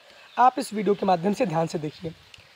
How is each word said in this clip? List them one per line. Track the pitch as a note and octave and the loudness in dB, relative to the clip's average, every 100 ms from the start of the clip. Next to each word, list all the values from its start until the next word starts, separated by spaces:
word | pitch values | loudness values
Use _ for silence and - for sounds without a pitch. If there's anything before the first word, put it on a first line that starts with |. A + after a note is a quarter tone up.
| _ - - - | _ -20 -8 2
आप | B3 C#4+ | 4 2
इस | B3+ | -4
वीडियो | G#3 G3+ | -2 0
के | G3+ G3+ | 0 2
माध्यम | F3+ F#3 | 2 0
से | G3+ A#3 | 0 0
ध्यान | D#3+ E3 | 0 -2
से | F3 | -4
देखिए। | D3 - E3 - - - - | -8 -10 -12 -14 -20 -20 -20